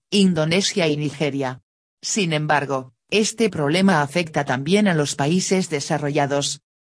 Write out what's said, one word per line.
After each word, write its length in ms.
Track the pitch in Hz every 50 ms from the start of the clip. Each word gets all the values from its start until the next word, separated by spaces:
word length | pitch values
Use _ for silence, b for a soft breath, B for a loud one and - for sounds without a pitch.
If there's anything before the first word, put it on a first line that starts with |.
| _ _
Indonesia 800 | - 208 190 190 175 160 156 160 165 190 196 - - 196 170 160
y 80 | 147
Nigeria. 640 | 147 151 143 - - 160 143 131 139 135 127 131 127 _ _ _ _ _ _ _ _
Sin 320 | - - - 220 190 165 156
embargo, 600 | 151 151 151 151 139 139 135 139 131 127 127 _ _ _ _
este 400 | 180 208 220 208 - - 233 208
problema 520 | 180 160 147 143 156 185 190 196 180 151
afecta 420 | 147 139 - 175 175 160 - 151 139
también 460 | - 127 127 139 156 190 208 214 196
a 40 | 170
los 220 | 151 147 143 -
países 540 | - 139 147 175 185 185 - 196 185 185 -
desarrollados. 920 | 156 139 - - 165 147 151 143 143 147 143 131 143 143 143 143 143 - _ _ _ _ _